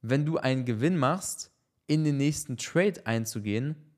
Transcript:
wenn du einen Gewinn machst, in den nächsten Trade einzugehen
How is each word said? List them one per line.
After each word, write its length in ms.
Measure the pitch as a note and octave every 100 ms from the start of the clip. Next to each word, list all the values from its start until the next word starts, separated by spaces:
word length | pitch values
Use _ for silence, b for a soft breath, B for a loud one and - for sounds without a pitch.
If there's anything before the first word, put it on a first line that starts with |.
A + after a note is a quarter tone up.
wenn 240 | A#2 C3+
du 140 | D3 D#3+
einen 260 | C3 C3
Gewinn 320 | B2 A2 C#3+ F#3
machst, 540 | C3 F3+ - - - _ _ _ -
in 160 | D3+
den 120 | D#3 C#3+
nächsten 400 | C#3 D3 - B2
Trade 480 | - E3 G3+ F3+
einzugehen 720 | - A2+ A2 A#2 G#2 G#2+ C#3 D3+ -